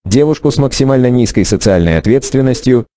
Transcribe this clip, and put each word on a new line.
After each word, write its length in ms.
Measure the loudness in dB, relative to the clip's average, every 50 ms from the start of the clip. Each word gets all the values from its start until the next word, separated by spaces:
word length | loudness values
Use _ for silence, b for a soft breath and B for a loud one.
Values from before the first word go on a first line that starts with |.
| _
«девушку 460 | -2 0 2 2 2 0 -2 -2 -2
с 80 | 0 0
максимально 500 | -2 -2 0 -2 0 0 2 2 2 2
низкой 360 | 2 0 0 0 0 -2 0
социальной 540 | 0 -2 -2 0 0 0 2 2 0 0 0
ответственностью», 880 | 0 0 0 0 0 -2 -2 0 0 0 -2 -2 0 0 0 0 0 -4 _